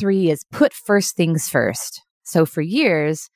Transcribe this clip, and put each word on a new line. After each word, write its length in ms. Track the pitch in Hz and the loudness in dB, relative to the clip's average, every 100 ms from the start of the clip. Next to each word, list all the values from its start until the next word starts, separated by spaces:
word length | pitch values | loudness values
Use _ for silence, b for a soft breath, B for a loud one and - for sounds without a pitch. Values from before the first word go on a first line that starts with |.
three 300 | 196 196 170 | 0 2 2
is 140 | 147 - | 0 -4
put 220 | - - | 0 0
first 420 | - - 202 - | 0 0 0 0
things 340 | - 165 160 - | 0 0 0 0
first. 540 | 135 110 - - - _ _ | 0 0 -2 -10 -14 _ _
So 200 | - 175 | -2 0
for 160 | 160 - | 0 0
years, 720 | 160 247 269 160 151 156 - | -4 0 2 2 0 -2 -8